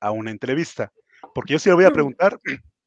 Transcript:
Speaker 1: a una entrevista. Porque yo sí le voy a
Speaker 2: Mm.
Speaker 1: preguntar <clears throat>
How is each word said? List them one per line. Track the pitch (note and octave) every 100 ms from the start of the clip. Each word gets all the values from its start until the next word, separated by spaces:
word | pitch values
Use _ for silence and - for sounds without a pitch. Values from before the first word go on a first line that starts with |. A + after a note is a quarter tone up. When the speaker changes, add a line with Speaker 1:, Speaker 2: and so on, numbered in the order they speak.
Speaker 1:
a | G#2
una | A2 A2
entrevista. | G#2+ A#2+ D3 E3 - G#2 _ _ _ -
Porque | - -
yo | D3
sí | G#3
le | F3
voy |
a | F#3
Speaker 2:
Mm. |
Speaker 1:
preguntar | D3+ C#3+ B2 F#3+ A#3+
<clears throat> | F#3 - _ _